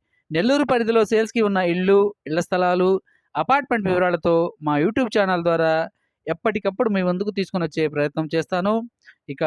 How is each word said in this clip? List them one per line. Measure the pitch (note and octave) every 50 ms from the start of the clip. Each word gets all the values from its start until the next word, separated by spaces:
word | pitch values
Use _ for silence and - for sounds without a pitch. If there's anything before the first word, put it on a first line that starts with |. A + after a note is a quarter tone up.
| _ _ _ _ _ -
నెల్లూరు | D#3 D#3+ F#3 A#3+ C#4 D4 C#4+
పరిధిలో | A#3+ C4+ A#3+ A#3 G#3+ A3 A3+ G#3+
సేల్స్కి | - A#3 G#3+ A3+ G#3+ - A#3+ G#3+
ఉన్న | G#3 G3 F#3+ F#3
ఇళ్ళు, | F3 E3+ F3+ F#3 F#3+ G3 G3+ G3+ G3+ - - _
ఇళ్ల | C#3+ D#3 E3+
స్థలాలు, | E3+ - F#3+ F3+ F3+ F3+ F3+ F#3 F3+ F#3 F#3+ F#3 - _ _ _ _ _ -
అపార్ట్మెంట్ | D3 E3 - C4 C#4+ C4 - B3 A3+ G3 F#3+
వివరాలతో | F#3 F3+ F#3 F3+ F3 E3 - F3 E3+ E3 E3+ F3 - _ D3+
మా | D3+ D3 D3
YouTube | D3+ G3+ A3 C#4 C4 G#3+ -
ఛానల్ | A3 G3 F#3+ F#3 F3 E3+
ద్వారా | E3+ E3 E3 E3 D#3+ D#3+ D#3+ E3 F#3+ - _ _ _ _ _ _
ఎప్పటికప్పుడు | D3+ E3 - - A3+ G3 F#3 - G3 F#3+ - B3+ A3+
మీ | G3+ F#3+ F3+
ముందుకు | F3+ F3+ F3+ G3+ G#3 F#3+
తీసుకొని | G3+ F#3 - - F#3 E3+
వచ్చే | D#3+ - E3 D#3 D3+
ప్రయత్నం | D3+ D3 D3 D3 - D#3+ D#3 D3+
చేస్తాను. | - D#3+ D#3 - F#3+ F3+ F3+ G3+ A3 A3+ A#3 A#3+ - _ _ - - _ _ -
ఇక | C#3 - E3+